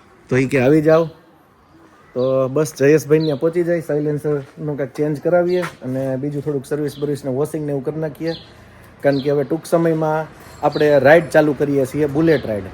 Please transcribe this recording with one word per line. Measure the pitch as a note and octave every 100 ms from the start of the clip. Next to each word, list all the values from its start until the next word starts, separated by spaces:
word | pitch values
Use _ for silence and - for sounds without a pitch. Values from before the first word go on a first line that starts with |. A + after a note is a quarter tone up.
| _ _ -
તો | B2+
ઈ | C3
કે, | C3+
"આવી | B2 D#3
જાઓ." | D3+ D#3 D#3+ - _ _ _ _ _ _ - _ _
તો | B2 C3 C3 C3
બસ, | C#3 D#3 -
જયેશભાઈ | C#3 D3+ C3 D#3
ત્યાં | D#3 C#3
પહોંચી | E3 F3
જાય, | E3 E3+
સાયલેન્સરનું | D#3 D3 D3+ D3 D3+ D3 C3 - D3+ C#3+
કાંઈક | C3
ચેન્જ | - D3+ C#3+
કરાવીએ | E3 F3 F3 F3+
અને | E3+ - B2+ C3 C3+ C3
બીજું | D3 C#3+
થોડુંક | D3 C#3+
સર્વિસ | C3 D3 D3 C#3
બર્વિસ | D3 C#3
ને | C#3
વોશિંગ | B2+ D3 D#3+ D3
ને |
એવું | C#3+
કરી | C3 D3+
નાખીએ. | D#3 C3+ D#3+ D#3+ - - - - - -
કારણ | C#3 C#3
કે | C#3+
હવે | C#3+
ટૂંક | C3+ D#3+ -
સમયમાં | E3+ E3 D#3+ D#3 D#3 D3+ - - - D3
આપણે | D3+ D3+ C#3+
રાઇડ | C3 E3+ D#3+
ચાલુ | D#3 D3+
કરીએ | C3 C#3+ C#3 B2+
છીએ, | D3 D3
બુલેટ | C#3+ E3 C#3 A2+
રાઇડ. | G#2 F#2+